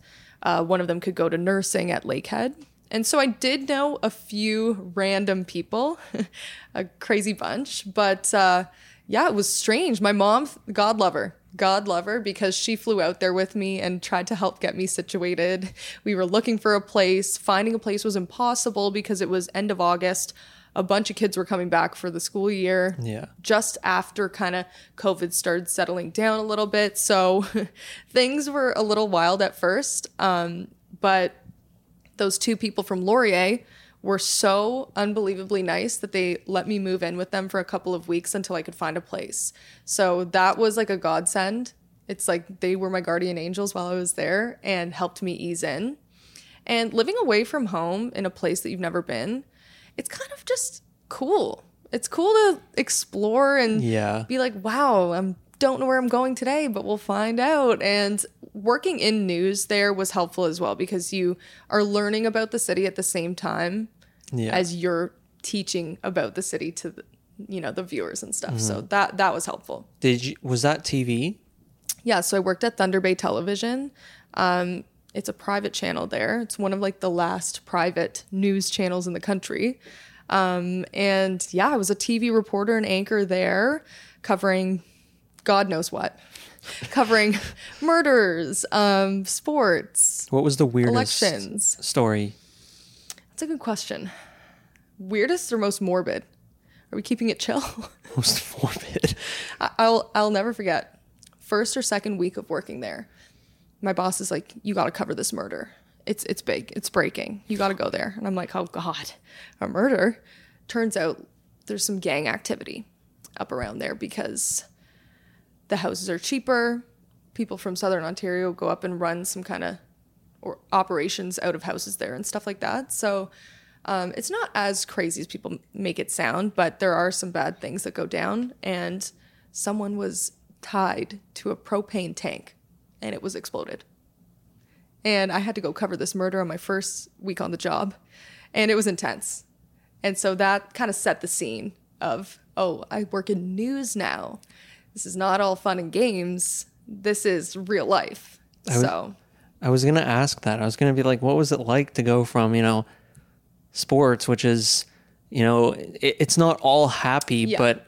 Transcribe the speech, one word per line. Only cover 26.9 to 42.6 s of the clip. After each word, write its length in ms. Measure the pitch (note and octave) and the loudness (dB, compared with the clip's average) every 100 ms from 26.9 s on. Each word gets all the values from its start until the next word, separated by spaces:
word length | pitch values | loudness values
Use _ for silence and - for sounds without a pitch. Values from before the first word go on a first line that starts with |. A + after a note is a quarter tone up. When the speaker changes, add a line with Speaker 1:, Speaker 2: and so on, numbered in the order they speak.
| G3+ | 0
Speaker 1:
So 480 | - G3 F#3 F#3+ F#3+ A3 G3+ - | 2 6 6 4 0 -4 -4 -10
<laughs> 300 | - - - | -18 -18 0
things 400 | B3 B3+ D4 C#4+ | 2 4 2 -2
were 220 | C#4+ B3+ - | 0 0 2
a 60 | |
little 260 | G#3+ G#3+ G#3+ | 2 2 2
wild 320 | E3+ E3+ G3 | 4 4 4
at 120 | F#3+ | 0
first. 540 | - F3+ G#3 C#4 - - - | 2 2 2 0 -4 -8 -2
Um, 500 | F#3+ F3 E3+ F3 F#3 _ _ F#3 | 0 2 -2 -8 -12 _ _ 0
but 340 | G3+ F#3+ F3+ - - - _ _ _ _ _ - | 4 4 2 -4 -20 -20 _ _ _ _ _ -2
those 220 | G3 - | -2 0
two 180 | - G#3+ | 0 0
people 280 | G#3+ G#3 | -2 -4
from 200 | F#3 F#3 | -4 -2
Laurier 560 | F#3 B3 A3+ F3+ F#3 A#3+ - - - _ | 4 4 6 4 4 0 -4 -20 -20 _
were 160 | F#3+ F#3+ | -2 -2
so 720 | - - G3 G3 G#3+ C4 - - | 0 2 4 4 2 -2 -4 -2
unbelievably 640 | G#3 G#3 G3 F#3+ F#3+ G3 | -2 0 -2 -4 -2 -2
nice 340 | F3+ F3 A3+ - | 0 0 -2 -4
that 160 | - | -4
they 240 | F#3+ F3+ F3 - | -2 0 -2 -2
let 220 | F#3+ G#3+ | -2 -2
me 100 | G#3 | -2
move 240 | F#3+ F#3 | -2 -2
in 140 | E3+ F3 | -2 -4
with 140 | F#3 | -4
them 180 | G3 F#3+ | -4 -2
for 100 | F#3+ | -4
a 60 | |
couple 300 | F3 F3 F#3 | -4 -4 -4
of 120 | F3 E3+ | -4 -2
weeks 280 | E3+ - | -4 -2
until 200 | G3 F#3 | -6 -4
I 80 | E3+ | -6
could 120 | D#3+ | -6
find 220 | - D#3+ E3 | -6 -6 -6
a 40 | |
place. 520 | - - - - - - - - | -8 -10 -8 -8 -8 -10 -20 -18
So 400 | - - F#3 F3 | -6 2 4 2
that 340 | F3 F#3 F#3 F#3+ | 2 4 4 4
was, 180 | A3 G#3+ | 2 2
like, 140 | G#3+ | 0
a 60 | F#3+ | 0
godsend. 720 | D#3+ D#3+ E3+ G3 F#3+ A3+ B3 - _ _ - | 0 0 0 0 -2 -4 -8 -14 _ _ -12
It's 220 | F#3+ - | -4 -2
like 320 | E3+ E3+ F#3 | -2 -4 -4